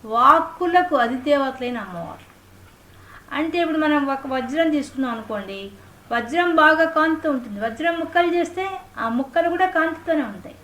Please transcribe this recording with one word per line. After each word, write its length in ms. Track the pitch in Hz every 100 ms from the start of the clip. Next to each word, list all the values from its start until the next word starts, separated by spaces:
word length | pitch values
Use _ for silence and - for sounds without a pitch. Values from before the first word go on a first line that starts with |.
వాక్కులకు 920 | 220 226 262 320 320 - 359 359 359 294
అధిదేవతలైన 800 | 233 254 294 285 269 254 247 240
అమ్మవార్లు. 480 | 190 175 165 - - - - - - - - - - - -
అంటే 240 | 277 320 339
ఇప్పుడు 200 | 330 311
మనం 280 | 311 294 277
ఒక 200 | 269 269
వజ్రం 440 | 262 233 302 330
తీసుకున్నాం 420 | 302 - 254 262
అనుకోండి, 580 | 226 214 214 190 196 196 - - - -
వజ్రం 440 | 233 226 320 349 320
బాగా 280 | 311 320
కాంతితో 460 | 320 320 320 320 311
ఉంటుంది. 300 | 262 233 202
వజ్రం 380 | 226 226 330 339
ముక్కలు 360 | 320 349 349
చేస్తే 360 | 349 330 - 392 381 - -
ఆ 100 | 226
ముక్కలు 400 | 240 262 339 339
కూడా 180 | 339 370
కాంతితోనే 560 | 330 320 311 - 311
ఉంటాయి. 320 | 233 196 - -